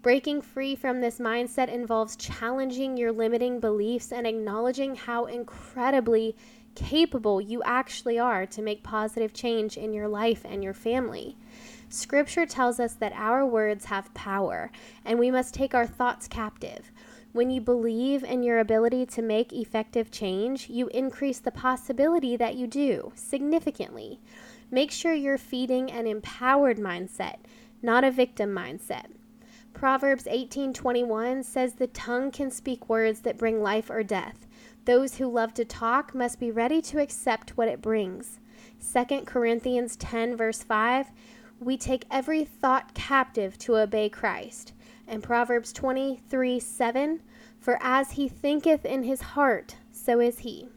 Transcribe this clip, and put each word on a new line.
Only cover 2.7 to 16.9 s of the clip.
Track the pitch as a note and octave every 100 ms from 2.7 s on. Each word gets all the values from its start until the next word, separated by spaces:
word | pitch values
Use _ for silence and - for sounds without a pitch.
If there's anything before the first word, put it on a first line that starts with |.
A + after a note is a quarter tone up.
| B3 C4+ B3+
your | A#3
limiting | A3 A3+ A#3 B3 B3
beliefs | A3 G#3 G#3+ A#3+ -
and | B3 A#3
acknowledging | A3 G#3+ G#3+ A#3+ C4 C4+ B3+
how | - A#3 A#3+
incredibly | A#3+ A#3 - - B3+ B3 C4 A3+ A3+ A3 - - - -
capable | - - D4+ E4 B3+ G#3+ G3
you | G3+ A#3
actually | - B3 C4 - B3 A#3
are | B3 G3+ G3
to | G#3+
make | G#3+ G#3
positive | - G#3+ A3 A3+ A3
change | - A#3+ A3+ G#3+ -
in | A3
your | G#3+ G#3
life | G#3 A#3 A3 -
and | G3
your | G3
family. | G3 A3+ B3+ A#3+ - - - - - - - -
Scripture | - - C#4+ C#4+ - E4
tells | - B3 A#3
us | A#3
that | - G#3
our | - G#3+ B3+ C4+
words | A3+ G#3+ G#3 -
have | G3 G3
power, | - G3+ G3 F#3+ F2 F#2 - - -
and | A3 A#3
we | B3
must | B3+ B3+
take | - C4+ B3
our | A#3
thoughts | - B3 - -
captive. | A#3 G#3+ - - - -